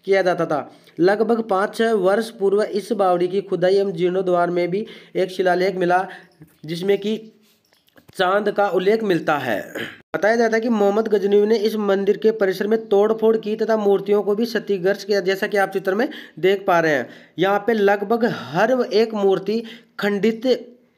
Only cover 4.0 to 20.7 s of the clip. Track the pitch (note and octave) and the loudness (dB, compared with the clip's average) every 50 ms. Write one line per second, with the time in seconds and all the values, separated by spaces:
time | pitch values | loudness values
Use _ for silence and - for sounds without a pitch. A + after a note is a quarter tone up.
4 | F3+ F3 F3+ F#3 F#3+ F3+ F3 F3 F3 F3 F3 F3 F3 F3 F3 G3+ A3 - - - | -2 0 0 0 0 0 2 2 2 0 0 -2 -2 -2 -2 -4 -6 -8 -14 -20
5 | - - _ F3 F#3 F#3 F#3 - F#3 F3+ F3 F3+ F3+ G3 F#3 F#3 F3 F3 F3+ F#3 | -20 -8 _ -4 -4 -4 -2 -2 0 2 2 2 0 -2 0 -2 0 2 2 0
6 | G3 F#3 - - - _ _ _ D#3 _ _ _ - D3+ E3+ E3+ F3+ G3 G3+ G3 | 0 -2 -10 -20 -20 _ _ _ -20 _ _ _ -12 -10 -8 -6 0 0 0 0
7 | G3 G#3 A3 - - - _ _ _ _ _ _ _ _ _ _ _ _ _ - | 0 -4 -6 -6 -8 -16 _ _ _ _ _ _ _ _ _ _ _ _ _ -20
8 | _ - _ - F#3+ F3+ F#3+ G#3 G#3+ G#3 G3 G3+ G3+ G3+ E3+ F#3+ F#3 F#3+ A3 A3+ | _ -20 _ -2 0 2 2 0 0 0 0 0 0 0 0 0 2 2 0 0
9 | A3+ G3+ F3+ D#3 - - D#3 C#3+ C3 B2+ G#2+ F#2 D#2+ - - - - - - - | 0 0 0 0 0 0 -2 -2 -2 -4 -4 -4 -6 -10 -10 -10 -10 -10 -12 -20
10 | - _ - E3 F3 G#3 A3+ A#3 A#3 A3+ A3 A3+ A3 B3 A#3 G#3+ G3+ G3+ G3+ A3 | -18 _ -6 -2 0 0 2 2 2 2 0 0 0 0 0 2 2 2 2 2
11 | A3+ G#3+ G3+ G#3 F#3 G3+ G3+ G#3 G#3 G#3+ A3+ A3 G3+ A3 G#3 G#3+ G#3 G3+ G3 G3 | 0 0 0 0 2 4 4 4 4 4 2 2 2 -2 -2 -2 0 0 0 0
12 | G3 G3 G#3 - - A3 A3 A3 G3+ F#3+ F#3 F3+ G#3 G#3 A3 A3 A3+ - G3+ G3 | 2 0 -2 2 2 0 2 2 0 -2 0 -2 -2 -2 -2 -2 0 0 2 2
13 | G#3 G#3+ A3 A3 A3 A3 A3 A3+ A3 G#3 G#3+ A3 A3 G#3+ A3 G#3+ G#3 G3+ G3 F#3+ | 4 2 2 2 2 2 2 2 -2 -4 -4 -4 -2 -2 0 0 2 2 2 2
14 | F#3+ G3+ G3+ G#3 G3 G3 G#3 G3+ A#3+ A#3 A#3 G#3 - - G3+ F#3+ E3+ F#3+ G3+ G3+ | 2 0 0 0 2 0 0 -2 -2 -2 -2 -6 -2 -2 -4 0 0 -2 -2 -2
15 | - G3+ G#3 G3+ F#3 F3+ G3 F#3+ G#3+ G#3 G#3 G3+ G3 F#3+ G3 F#3+ E3+ F#3+ F#3 G#3 | -2 -2 -2 0 0 0 -2 -2 -2 -2 0 0 0 0 -2 -4 -2 -2 0 0
16 | B3+ D4 - - - - _ - D#3 F#3 G3+ G3 G3 G3 F3+ E3+ E3 D#3+ D3+ C3 | -2 -4 -4 -12 -18 -18 _ 0 2 2 2 2 2 2 2 4 4 2 2 0
17 | A#2+ - - - - _ _ - E3+ F#3+ G3+ G3+ G3+ - A#3 G#3+ G3+ G3 G3+ G3+ | -2 -6 -12 -20 -20 _ _ -2 0 2 0 0 0 0 0 2 4 2 2 2
18 | G3+ G3 A#3 A3+ A#3 A3 - - - - C#3+ E3+ G#3 A3+ C4 B3+ A#3 - F3 G#3 | 0 -2 0 0 0 -2 -2 -4 -8 -6 0 0 2 2 2 0 -2 0 2 0
19 | A3+ A3 A3 G#3+ G3+ G3 F#3+ F3 - - G#3+ A#3 A#3 - - - - _ _ - | 0 0 0 0 2 2 2 2 0 -2 -4 -4 -4 -8 -16 -20 -20 _ _ -4
20 | - G#3 G3+ G3+ F#3 A3+ A3 A3+ - C4 A#3+ - - - | -2 -2 -2 2 0 0 0 0 0 0 0 -2 -2 -16